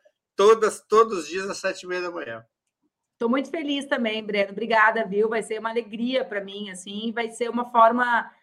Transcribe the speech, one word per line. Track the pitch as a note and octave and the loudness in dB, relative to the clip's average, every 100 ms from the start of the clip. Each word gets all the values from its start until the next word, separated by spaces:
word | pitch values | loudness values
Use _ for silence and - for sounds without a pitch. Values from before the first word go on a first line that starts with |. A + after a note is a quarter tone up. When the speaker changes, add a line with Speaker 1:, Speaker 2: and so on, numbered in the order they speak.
| _ _ _ - | _ _ _ 4
Speaker 1:
todas, | G#3 A3 G#3 G#3 - | 6 6 4 -2 2
todos | G#3+ A3 G3 | 4 4 0
os | D3+ | -6
dias | F#3 G3 | -6 -6
às | F3+ | -4
sete | F#3+ - | -4 -6
e | F3+ | -6
meia | F3+ | -6
da | F3+ | -6
manhã. | G#3+ A#2+ A2+ A#2 _ _ _ _ _ _ - | -8 -10 -12 -16 _ _ _ _ _ _ -4
Speaker 2:
Tô | A#3 | -2
muito | C4+ C4+ | 0 -2
feliz | E4 D4 C#4+ C#4 | -6 -4 -4 -2
também, | C4+ A#3 A3 | -2 -2 -4
Breno. | G#3+ G#3 G3+ | -4 -2 -2
Obrigada, | G3 A3+ A3 G#3+ A3 | -4 0 4 4 2
viu? | G3+ G3+ A3 | -2 0 0
Vai | A3+ | -2
ser | - A3 | -4 -6
uma | A3+ | -6
alegria | A#3 G#3+ A3 A#3+ C4 | -6 -6 -6 -2 -2
pra | - G#3 | -4 -8
mim, | G3 G3+ G3+ | -8 -12 -12
assim, | F#3 G3+ G3+ A3+ | -14 -12 -8 -6
vai | A3 A3+ | -4 -6
ser | - A#3 | -4 -4
uma | A#3 A#3+ | -4 2
forma, | A#3 A3+ A#3+ A#3+ A#3 - _ | 8 8 6 2 0 -2 _